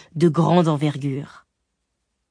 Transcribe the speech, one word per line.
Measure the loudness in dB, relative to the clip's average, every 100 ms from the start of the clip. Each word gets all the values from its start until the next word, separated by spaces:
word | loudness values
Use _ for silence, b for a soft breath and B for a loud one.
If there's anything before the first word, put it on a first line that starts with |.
| b 0
de | 2
grande | 2 2 2 2
envergure. | 0 -2 -4 -6 -8 -10 -18 _ _ _ _ _ _ _ _ _